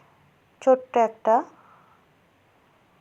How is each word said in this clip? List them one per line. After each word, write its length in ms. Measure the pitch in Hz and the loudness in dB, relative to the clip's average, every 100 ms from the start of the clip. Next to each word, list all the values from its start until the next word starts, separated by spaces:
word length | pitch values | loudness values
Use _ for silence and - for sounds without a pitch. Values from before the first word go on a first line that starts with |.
| _ _ _ _ _ _ | _ _ _ _ _ _
ছোট্ট 320 | 262 254 - 240 220 | 0 0 0 -2 -2
একটা 280 | - 220 240 339 - _ _ _ _ _ _ _ _ _ _ _ _ _ _ | -4 -2 -2 -2 -14 _ _ _ _ _ _ _ _ _ _ _ _ _ _